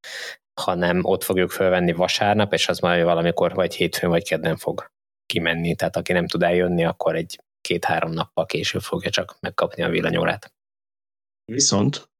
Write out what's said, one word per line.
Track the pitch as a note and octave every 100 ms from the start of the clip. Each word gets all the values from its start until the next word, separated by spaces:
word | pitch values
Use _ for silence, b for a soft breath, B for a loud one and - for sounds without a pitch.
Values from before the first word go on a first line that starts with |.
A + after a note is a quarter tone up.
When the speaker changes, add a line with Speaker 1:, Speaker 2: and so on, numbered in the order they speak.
| B B B B _ -
Speaker 1:
hanem | - F2 F2 F2
ott | F2 F#2
fogjuk | - F#2 F2+
fölvenni | - F#2+ F2+ F2
vasárnap, | E2 F2+ - G#2 G#2 G2+
és | - -
az | F2
majd | F2+ F2
valamikor | E2+ E2 E2+ - E2+
vagy | F#2+ F2
hétfőn, | - E2+ - F2+
vagy | E2+ -
kedden | D#2 D#2+ D#2
fog | - - - _ _ _ -
kimenni. | F2 E2 E2 E2+
Tehát | - E2 E2
aki | D#2
nem | F2+ E2+
tud | F2
eljönni, | F2 F2+ F2+ F2
akkor | E2 - - D#2+
egy | E2+ - _ _
két-három | - F2 - E2 E2
nappal | E2 D2+ - E2
később | - - F2
fogja | - F2 F2
csak | - F2 -
megkapni | F#2 - F2+ -
a | E2+
villanyórát. | E2+ E2 E2+ E2 G#2 - _ _ _ _ _ _ _ _ _ -
Speaker 2:
Viszont, | A#2+ - G2+ B2+ - - _